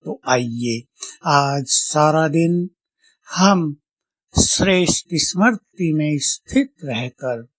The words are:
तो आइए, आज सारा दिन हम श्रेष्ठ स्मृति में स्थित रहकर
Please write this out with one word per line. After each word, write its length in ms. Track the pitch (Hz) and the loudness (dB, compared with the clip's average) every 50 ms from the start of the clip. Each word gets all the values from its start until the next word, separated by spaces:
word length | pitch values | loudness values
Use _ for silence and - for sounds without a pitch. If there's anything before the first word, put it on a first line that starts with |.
| _ | _
तो 160 | - - - _ - | -12 -12 -10 _ 0
आइए, 540 | 131 127 120 117 113 120 120 120 113 117 120 _ _ _ - - - - - | 0 0 0 -4 -6 -6 -4 -4 -4 -6 -8 _ _ _ -18 -18 -18 -8 -2
आज 380 | 170 147 143 143 139 139 143 135 - | 2 2 2 2 2 -2 -4 -2 0
सारा 600 | - - - - - 151 151 151 156 160 160 160 | 0 0 0 0 0 2 2 4 4 2 0 0
दिन 420 | 143 165 165 170 175 175 175 185 _ _ _ _ _ _ _ _ _ _ _ - - | 0 0 2 2 0 -2 -2 -6 _ _ _ _ _ _ _ _ _ _ _ -12 -2
हम 400 | 180 180 196 202 185 165 151 147 _ _ _ _ _ _ _ _ _ _ _ - - - | 2 4 4 4 4 0 -2 -6 _ _ _ _ _ _ _ _ _ _ _ 2 2 4
श्रेष्ठ 640 | - - - 180 190 190 185 180 160 - - - _ 175 | 4 4 2 2 2 2 2 2 0 -2 -4 -4 _ -4
स्मृति 760 | 156 - - - 185 202 240 240 202 _ _ _ - 185 165 156 | -2 -2 -2 0 2 2 2 2 0 _ _ _ -6 -4 -2 -2
में 260 | 156 151 151 151 143 | -2 -2 -2 -2 -2
स्थित 540 | - - - - _ - - 262 277 269 _ _ 175 | -2 -2 -2 -4 _ -2 -2 -2 -2 -2 _ _ -10
रहकर 640 | 143 127 110 123 123 _ _ - 127 123 117 117 127 _ | -8 -8 -6 -8 -10 _ _ -8 -8 -8 -8 -10 _ _